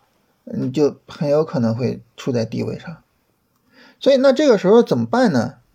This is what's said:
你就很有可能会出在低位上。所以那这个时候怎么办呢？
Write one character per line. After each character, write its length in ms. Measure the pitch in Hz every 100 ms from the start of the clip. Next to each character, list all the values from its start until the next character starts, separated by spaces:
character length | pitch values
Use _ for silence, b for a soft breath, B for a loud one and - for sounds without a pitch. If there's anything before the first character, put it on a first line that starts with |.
| _ _ _ _
你 260 | - - 135
就 260 | 127 143 - -
很 220 | - 143
有 120 | 147
可 160 | 160 147
能 160 | 113
会 280 | 113 127 123 - -
出 140 | -
在 140 | 120
低 180 | 113 117
位 160 | 110 -
上。 200 | - 160 _ _ _ _ _ _ b b b b
所 140 | -
以 40 | 269
那 140 | 269
这 140 | 254 302
个 120 | 208
时 100 | 180
候 140 | 226
怎 160 | 233 151
么 80 | 117
办 260 | 233 254
呢？ 220 | 135 110 - _